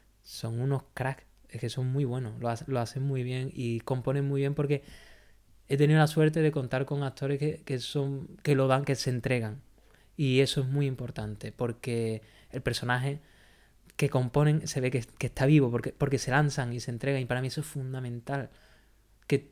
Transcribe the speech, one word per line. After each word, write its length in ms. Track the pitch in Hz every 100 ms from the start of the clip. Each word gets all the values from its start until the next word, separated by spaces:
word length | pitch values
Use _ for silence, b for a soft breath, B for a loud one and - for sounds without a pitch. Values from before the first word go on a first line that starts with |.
| b _
son 380 | - - 113 117
unos 240 | 135 135 -
cracks, 300 | - 127 135 - _ -
es 140 | 113
que 80 | 120
son 180 | 131 127
muy 160 | 135
buenos, 360 | 131 127 117 117
lo 100 | 117
ha-, 100 | 117 -
lo 120 | 127
hacen 200 | 117 131
muy 200 | 139 131
bien 260 | 123 127 135
y 260 | - 120 117
componen 480 | - 127 135 139 139
muy 140 | 139
bien 120 | 139
porque 300 | 143 143 143 B B B B B B _ - -
he 80 | 139
tenido 220 | 147 156
la 80 | 151
suerte 340 | 160 156 160
de 100 | 156
contar 340 | 143 127 131 135
con 180 | 143
actores 360 | 139 - 139 143
que, 240 | 147 -
que 160 | - 131
son, 480 | - 147 139 135 - -
que 100 | -
lo 140 | 135 135
dan, 160 | 131 139
que 100 | 135
se 140 | -
entregan. 520 | 123 123 123 110 127 - _ b b b -
Y 240 | 139 127
eso 200 | 135 147
es 60 | 131
muy 200 | 139 139
importante, 640 | 127 120 - 107 104 107
porque 680 | - 120 113 127 117 113 110 B B B
el 100 | 120
personaje 600 | 123 120 120 123 135 147 b b b b b b _ -
que 140 | 143
componen 580 | 131 123 147 151 156 156
se 140 | 143
ve 100 | 127
que, 100 | 131 113 -
que 100 | 123
está 180 | - 135
vivo, 260 | 151 127
porque, 220 | 117 131
porque 240 | - 139 131
se 120 | -
lanzan 420 | 135 147 139 120
y 80 | 120
se 100 | 120
entregan, 300 | 117 135 135
y 40 | 123
para 160 | 127
mí 60 | 131
eso 140 | 156
es 60 | 147
fundamental. 800 | 143 131 131 123 120 120 139 123 b b b b b b _ -
Que, 240 | 143 -